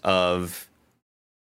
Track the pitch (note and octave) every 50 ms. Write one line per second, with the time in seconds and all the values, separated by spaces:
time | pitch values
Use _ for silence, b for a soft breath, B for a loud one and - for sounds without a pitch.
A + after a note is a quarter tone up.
0 | - F#2+ F#2+ F#2 F2+ F2+ F2+ F2+ F2+ F2 F2+ - - - _ _ _ _ _ _
1 | _ _ _ _ _ _ _ _ _